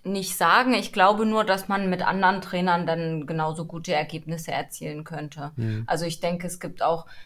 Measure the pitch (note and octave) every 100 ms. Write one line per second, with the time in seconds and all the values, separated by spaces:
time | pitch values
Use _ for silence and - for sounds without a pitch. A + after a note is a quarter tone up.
0 | F#3 G3 F#3 - E3+ G#3 B3+ A3 - G#3
1 | F#3 G#3+ A3 A3 G#3+ F#3+ G3 G3 F#3+ F3+
2 | - F#3+ G3 F#3+ - F3+ F3+ E3+ E3 E3
3 | E3 D#3+ C#3+ D#3+ D#3 D#3+ E3 E3+ F3 D3+
4 | D3+ D#3+ D#3 E3 E3 C3+ D3 - D#3 D3+
5 | D#3 D#3 D3+ D#3 C#3+ C3+ A2+ A2 A#2 E3
6 | E3+ D#3+ E3+ F3 F3+ - F3+ - D3 E3
7 | - -